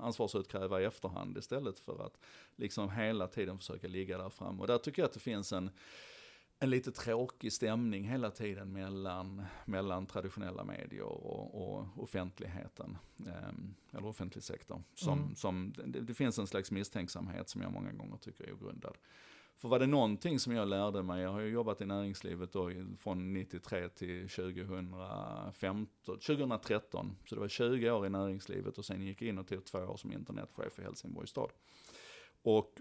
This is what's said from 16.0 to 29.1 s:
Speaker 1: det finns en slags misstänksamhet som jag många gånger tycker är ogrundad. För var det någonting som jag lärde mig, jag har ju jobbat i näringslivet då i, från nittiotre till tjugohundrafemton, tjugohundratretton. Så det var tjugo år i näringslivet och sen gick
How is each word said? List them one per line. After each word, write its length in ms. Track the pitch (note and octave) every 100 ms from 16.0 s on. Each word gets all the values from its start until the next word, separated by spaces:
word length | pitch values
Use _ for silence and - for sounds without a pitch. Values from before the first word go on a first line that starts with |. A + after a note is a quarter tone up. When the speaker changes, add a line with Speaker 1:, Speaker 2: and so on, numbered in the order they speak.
Speaker 1:
det 140 | A#2
finns 240 | A#2 C3 A2+
en 80 | G2
slags 240 | G2 F#2+
misstänksamhet 800 | G2 G2+ G#2 E2+ F2+ F#2 F2+ F2+
som 140 | -
jag 100 | -
många 200 | G1+ G1+
gånger 240 | G1+ G1+ G#1
tycker 280 | - -
är 80 | -
ogrundad. 440 | G1+ G1+ - - - - - - - - -
För 120 | A#2
var 100 | B2+
det 80 | C3
någonting 520 | C#3+ A2 G2+ - C3+
som 140 | B2
jag 160 | A#2 G2+
lärde 340 | G2 G#2 G2+
mig, 200 | F2+ F2+
jag 80 | F#2
har 100 | G2+
ju 80 | G#2+
jobbat 320 | A#2 A2 G2
i 60 | G2
näringslivet 640 | G2+ G2+ F#2+ F2+ F2 F2+
då 180 | G2 F2+
i, 160 | F#2 F#2+ F#2+
från 340 | - F#2 F#2
nittiotre 560 | F#2+ F#2 F2 - F#2+ F2
till 400 | - F2+ F2+ F#2+
tjugohundrafemton, 1900 | - F#2 F#2 F#2+ F#2 F2+ F#2 F#2 G#2 G#2+ G2+ G2 - F#2+ G#2 G#2+ - - F#2+
tjugohundratretton. 960 | - C#3+ C3 A2+ - G#2+ - F2+ G2 F#2 -
Så 60 |
det 60 | A2
var 80 | G2+
tjugo 420 | - A#2+ B2+ A#2
år 160 | A2+ G2
i 40 |
näringslivet 680 | G2 G2 F#2+ G2 G2 G2 G2
och 60 |
sen 180 | G2+ F#2+
gick 200 | F#2+